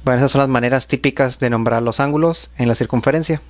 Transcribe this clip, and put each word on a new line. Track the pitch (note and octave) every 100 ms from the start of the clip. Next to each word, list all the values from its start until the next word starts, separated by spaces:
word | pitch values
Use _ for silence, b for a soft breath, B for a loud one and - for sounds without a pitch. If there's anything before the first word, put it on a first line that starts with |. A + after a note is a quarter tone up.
Bueno, | - B2
esas | C3+
son | C#3
las | C#3
maneras | B2 A#2+ C3 -
típicas | C3+ C#3 C3 C3 -
de | B2+
nombrar | A#2 A2+ A2+
los | A#2 A2+
ángulos | C#3+ D3+ E3 E3 - -
en | A#2+
la |
circunferencia. | A#2 A#2+ B2 D3 D#3 D#3+ D#3